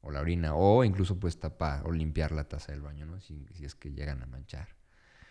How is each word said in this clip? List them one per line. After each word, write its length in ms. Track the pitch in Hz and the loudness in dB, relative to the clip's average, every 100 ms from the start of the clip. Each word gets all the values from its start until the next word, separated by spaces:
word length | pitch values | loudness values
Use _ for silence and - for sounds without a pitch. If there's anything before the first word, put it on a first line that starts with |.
o 80 | 73 | -8
la 100 | 71 | -2
orina, 340 | 78 87 78 | 0 2 2
o 300 | 76 98 113 | 6 8 8
incluso, 340 | 120 95 90 90 | 6 4 0 2
pues, 220 | 87 - | 0 -2
tapar 460 | 80 - 78 71 80 | -6 -2 -2 0 -2
o 60 | |
limpiar 400 | 82 78 78 78 | 0 0 0 0
la 120 | 80 | -2
taza 280 | 73 73 - | -4 -8 -8
del 100 | 73 | -10
baño, 240 | 71 73 78 | -10 -10 -12
¿no? 120 | 90 | -12
Si, 260 | - 76 67 | -12 -14 -14
si 100 | 85 | -12
es 100 | 71 | -12
que 160 | - 73 | -10 -10
llegan 300 | 69 73 67 | -6 -4 -6
a 40 | 62 | -8
manchar. 420 | 64 69 - - - _ _ _ - - | -12 -12 -12 -12 -14 _ _ _ -20 -20